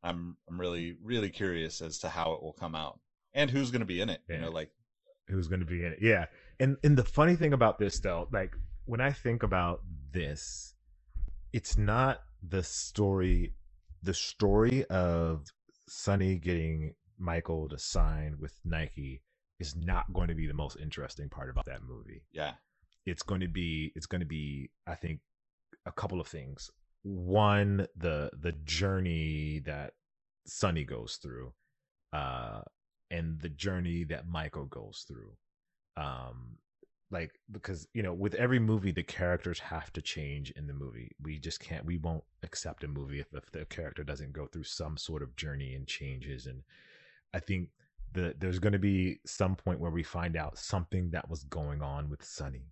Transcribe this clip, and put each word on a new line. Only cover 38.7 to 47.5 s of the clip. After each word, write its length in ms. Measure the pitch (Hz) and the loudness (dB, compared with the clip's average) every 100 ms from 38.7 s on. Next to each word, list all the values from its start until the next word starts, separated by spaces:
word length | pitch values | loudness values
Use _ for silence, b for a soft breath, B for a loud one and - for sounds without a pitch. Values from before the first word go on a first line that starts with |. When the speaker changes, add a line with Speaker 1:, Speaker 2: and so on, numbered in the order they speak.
| 110 95 | 4 4
Speaker 2:
the 100 | 85 | 0
characters 560 | 80 - 87 87 - 85 | -4 0 2 2 0 -6
have 300 | - 82 - | -6 -8 -6
to 80 | - | -8
change 480 | 73 - 73 71 71 | -6 -6 -4 -6 -8
in 160 | - 73 | -8 -8
the 80 | |
movie. 380 | 69 69 57 58 - | -6 -8 -10 -14 -12
We 160 | 73 76 | -8 -8
just 200 | 82 - | -6 -8
can't, 280 | - 82 78 | -8 -6 -2
we 100 | 87 | -2
won't 280 | 80 80 - _ | 0 -2 -6 _
accept 420 | - - - - | -12 -8 -8 -8
a 40 | 73 | -6
movie 300 | 71 69 69 | -6 -6 -6
if, 120 | 69 | -8
if 180 | 73 - | -10 -12
the 140 | 82 | -12
character 400 | 78 - 78 69 | -10 -8 -8 -6
doesn't 300 | 71 69 71 | -6 -6 -8
go 120 | 71 73 | -8 -8
through 180 | 85 | -8
some 340 | 76 - 78 76 | -8 -6 -6 -6
sort 240 | - 78 | -6 -6
of 120 | 69 62 | -6 -8
journey 380 | 78 69 67 | -6 -4 -6
and 120 | 67 67 | -6 -8
changes. 580 | - 69 65 67 65 | -8 -6 -8 -8 -8
And 200 | 62 65 - B B B B B _ | -10 -12 -14 B B B B B _
I 80 | 90 | -8
think 300 | - | -2